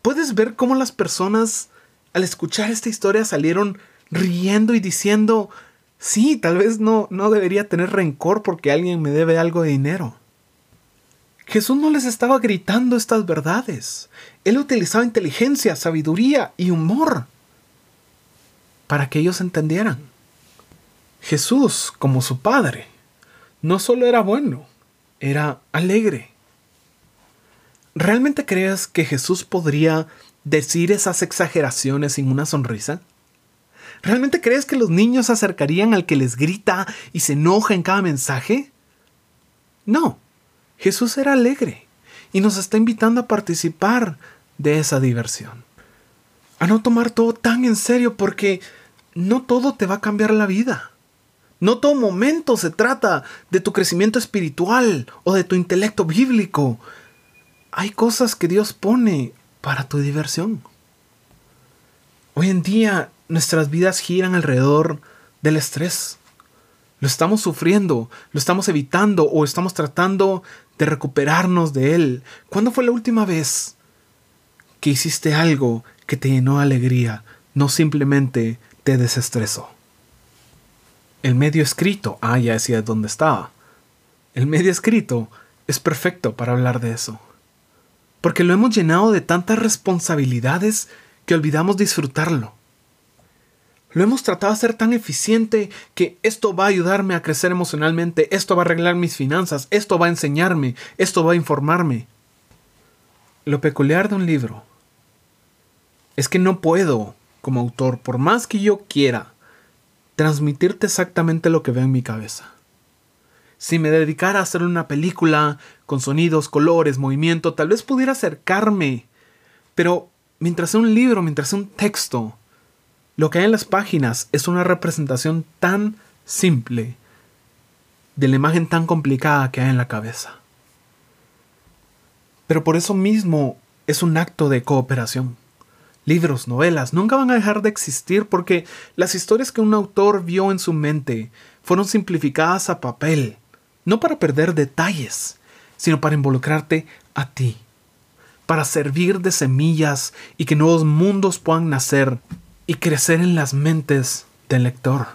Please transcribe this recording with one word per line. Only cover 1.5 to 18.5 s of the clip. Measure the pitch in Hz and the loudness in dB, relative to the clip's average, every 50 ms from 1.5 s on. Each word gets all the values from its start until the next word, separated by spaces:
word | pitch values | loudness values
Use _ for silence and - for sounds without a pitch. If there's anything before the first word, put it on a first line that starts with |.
| - - - _ _ _ _ _ _ _ _ _ _ | -4 -8 -10 _ _ _ _ _ _ _ _ _ _
al | 175 185 | -2 -2
escuchar | 175 - - 170 160 - - 208 214 | -2 -4 -8 -8 -6 -4 -4 -2 -2
esta | 233 220 - 233 | -4 -4 -6 -6
historia, | 220 - - 196 196 220 220 | -6 -2 -2 0 0 0 0
salieron | - - 147 147 160 170 190 208 202 196 - - _ _ _ _ _ | 0 -2 -2 0 0 0 0 -2 -2 -4 -10 -16 _ _ _ _ _
riendo | 165 170 185 180 175 175 185 190 202 214 220 220 240 | -4 -2 -2 -2 -2 -2 0 2 2 2 2 2 2
y | 226 | 0
diciendo, | 190 185 170 - - 202 208 214 214 214 226 220 202 208 - - - _ _ _ _ _ _ _ | 0 -2 -6 -2 0 2 2 2 4 2 2 0 -2 -4 -12 -20 -20 _ _ _ _ _ _ _
"Sí, | - - - 214 226 302 302 | -8 -2 0 2 4 4 2
tal | 226 - 165 170 | 2 0 0 2
vez | 180 202 226 226 214 | 2 2 2 2 2
no, | 214 220 220 220 208 - | 2 2 2 2 0 -2
no | 180 190 196 214 | -4 -2 0 2
debería | 220 208 190 175 190 202 208 | 2 2 2 2 0 -2 -2
tener | 208 - 165 175 185 | 0 -2 -2 -2 0
rencor | - 196 185 156 139 - - 170 202 220 | 0 0 0 -2 -4 -2 0 0 0 0
porque | 214 196 175 - - 143 | -2 -4 -6 -2 0 0
alguien | 139 160 180 180 175 170 | 2 2 0 0 -2 -2
me | 156 143 | -2 0
debe | 143 156 165 165 165 | 2 2 2 4 2
algo | 165 165 170 165 175 | 2 2 0 0 0
de | 165 156 | 0 2
dinero"? | 143 135 135 147 175 190 165 117 - _ _ _ _ _ _ _ _ _ _ _ _ _ _ _ _ _ _ _ _ _ _ _ _ _ _ | 0 0 0 -2 -2 -4 -8 -10 -12 _ _ _ _ _ _ _ _ _ _ _ _ _ _ _ _ _ _ _ _ _ _ _ _ _ _
Jesús | - - 214 208 - 262 | -2 -2 -2 0 2 0
no | 285 302 311 | 2 2 2
les | 302 294 247 | 2 2 0
estaba | 254 226 - 247 240 269 262 | -2 -2 -2 2 2 2 2
gritando | 220 214 202 180 - - 196 233 254 247 247 | 2 0 0 -2 -2 0 0 2 2 2 0
estas | 233 214 - 233 220 202 | 0 0 0 0 0 0
verdades. | 175 160 151 135 156 175 233 254 - 165 113 - - - - - _ _ - - - _ _ _ | 0 -2 -2 0 -2 -2 -2 -4 -6 -10 -10 -10 -12 -14 -14 -16 _ _ -20 -20 -20 _ _ _
Él | 185 226 | 2 2
utilizaba | 277 285 - 269 226 175 - - 220 240 | 2 2 0 0 0 0 0 0 0 0
inteligencia, | 240 226 220 185 147 131 - 233 277 285 - - 208 156 | 2 0 -2 -2 -2 -2 0 0 0 0 0 0 -2 -2
sabiduría | 131 - 170 160 156 147 156 160 185 233 269 302 269 185 - _ | 0 -4 -2 -2 -2 -2 0 0 2 2 4 4 2 0 -2 _
y | - 180 180 | -4 0 0
humor | 175 160 160 170 214 277 320 320 247 147 117 _ _ _ _ _ _ _ _ _ _ _ _ _ _ _ _ _ _ _ _ _ _ _ _ _ | 0 2 2 0 2 2 2 0 0 -2 -4 _ _ _ _ _ _ _ _ _ _ _ _ _ _ _ _ _ _ _ _ _ _ _ _ _